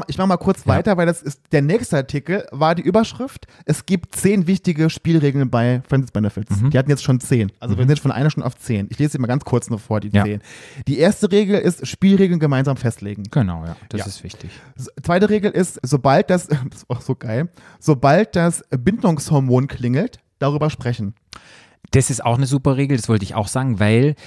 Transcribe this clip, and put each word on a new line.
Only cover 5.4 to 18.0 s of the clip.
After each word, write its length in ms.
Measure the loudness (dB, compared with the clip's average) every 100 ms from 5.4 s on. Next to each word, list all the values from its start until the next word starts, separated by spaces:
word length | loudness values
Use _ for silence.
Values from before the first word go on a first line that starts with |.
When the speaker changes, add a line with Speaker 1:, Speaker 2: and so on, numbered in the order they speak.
| 0
Speaker 1:
bei 320 | 0 0 0 0
Friends 160 | 0 0
with 60 |
Benefits. 480 | -2 -2 -4 -4 -2
Speaker 2:
Mhm. 80 | 2
Speaker 1:
Die 80 | 2
hatten 120 | 2
jetzt 140 | 0
schon 160 | 0 0
zehn. 320 | 0 0 0 -4
Also 140 | -4 0
wir 40 |
Speaker 2:
Mhm. 60 | 2
Speaker 1:
sind 80 | 2
jetzt 40 |
von 80 | 0
einer 160 | 0 0
schon 140 | 0
auf 140 | -6 -6
zehn. 300 | -4 -4 -4
Ich 80 | -2
lese 140 | -2
sie 60 | -2
mal 80 | -2
ganz 160 | -2
kurz 260 | 0 -2 -2
nur 100 | -8
vor, 200 | -4 -6
die 80 | 0
Speaker 2:
Ja. 100 | 0
Speaker 1:
zehn. 160 | 0 -4 -10 -20 -20 -10 -4
Die 120 | 2
erste 300 | 2 2 2
Regel 260 | 2 2 2
ist, 260 | 0 -2 -8
Spielregeln 540 | 0 4 6 4 2
gemeinsam 380 | 0 2 0 -2
festlegen. 460 | -4 -4 -8 -10 -4
Speaker 2:
Genau, 360 | 0 0 -2 -10
ja, 100 | -12 -10
das 100 | -8
Speaker 1:
Ja. 60 | -8
Speaker 2:
ist 180 | -12
wichtig. 280 | -16 -16 -18 -20 -20 -16
Speaker 1:
S-, 120 | -16 -10
zweite 260 | -2 2 2
Regel 220 | 2 0
ist, 300 | 0 -2 -4
sobald 460 | -2 0 4 2 2
das, 180 | 0 0
<laughs> 0 |
das 120 | -4 -4 -10
ist 140 | -10
auch 120 | -8
so 120 | -6
geil, 360 | -6 -4 -4 -4 _ -20 -6
sobald 560 | 0 2